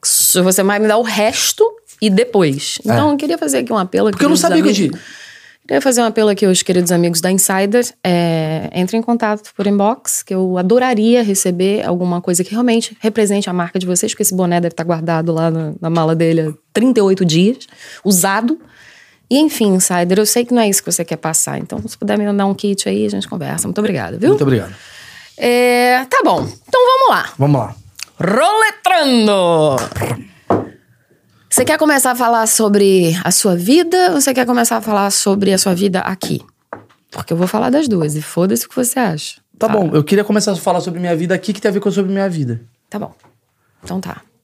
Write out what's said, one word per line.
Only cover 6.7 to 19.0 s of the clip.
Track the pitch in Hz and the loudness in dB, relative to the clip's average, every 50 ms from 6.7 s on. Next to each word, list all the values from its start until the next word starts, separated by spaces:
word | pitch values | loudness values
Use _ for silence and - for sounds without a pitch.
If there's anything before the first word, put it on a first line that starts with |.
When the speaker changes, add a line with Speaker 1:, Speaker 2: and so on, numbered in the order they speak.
| 185 180 175 170 | 0 0 2 2
Speaker 1:
amigos | 180 170 170 170 170 160 | 2 2 2 0 0 -2
da | - 180 | -2 0
Insider. | 190 196 - - 196 190 196 202 208 240 240 240 - _ _ | 0 0 0 0 0 0 0 2 0 0 0 -2 -6 _ _
É, | 185 175 175 170 170 165 160 160 156 160 160 - - - | 0 0 2 2 0 0 0 -2 -2 -4 -4 -6 -6 -4
entre | 180 180 185 - 226 | -4 -4 -2 -2 -4
em | 226 | -2
contato | 240 240 233 240 214 214 214 - - _ | 0 -2 0 0 -2 -2 -4 -6 -16 _
por | - 196 202 | -4 -2 0
inbox, | 202 202 196 208 240 269 _ - - - - | 2 2 2 0 0 -2 _ -8 -8 -8 -6
que | - 190 | -6 -4
eu | 185 190 185 185 180 | -2 -2 0 0 0
adoraria | 180 185 226 247 254 262 247 208 214 226 240 247 | 2 2 2 4 4 2 2 2 4 4 4 4
receber | 233 202 196 196 - 185 180 175 185 190 202 214 - | 2 2 0 0 0 -2 0 0 0 0 0 -2 -2
alguma | - 175 180 180 180 175 175 | -2 -2 -2 -2 -2 -2 -2
coisa | 180 - 175 170 180 | -2 -2 -2 -2 -2
que | - | -4
realmente | 208 226 247 247 226 233 220 - 220 _ | -2 -2 0 2 2 0 0 -4 -12 _
represente | - 220 214 226 214 - 202 202 202 - | -4 -2 0 0 0 0 0 -2 -2 -2
a | 180 | -4
marca | 180 175 175 - 190 | -4 -4 -4 -4 -6
de | 180 | -4
vocês, | 180 180 175 - 220 | -2 -2 -2 -2 -4
porque | - - 214 | -4 -2 -4
esse | - 190 | -2 0
boné | 185 185 175 175 175 | 0 0 2 2 0
deve | 175 170 165 | 0 -2 -4
tá | - 165 | -4 -4
guardado | 170 175 160 160 165 165 160 165 170 | -2 -2 -2 -2 -2 -2 -2 0 -2
lá | 165 160 165 165 | -2 0 0 0
na, | 160 160 160 151 151 - | 0 -2 -4 -6 -8 -6
na | 170 165 | -4 -2
mala | 170 170 160 156 165 | 0 0 2 2 2
dele | 165 165 165 165 165 | 2 2 2 2 0
há | 156 156 151 _ _ _ _ | 0 -2 -6 _ _ _ _
trinta | 202 226 262 247 233 | 0 2 2 2 2
e | 202 | 2
oito | 196 190 190 190 | 2 2 2 0
dias, | 175 151 165 185 208 254 - - _ _ - - - - - _ | 2 2 4 2 2 0 -2 -8 _ _ -20 -20 -20 -20 -6 _
usado. | 202 208 180 190 196 196 214 220 240 311 339 - - - - - - - - | 0 0 2 2 0 0 0 0 -2 -4 -4 -8 -20 -20 -20 -20 -20 -20 -20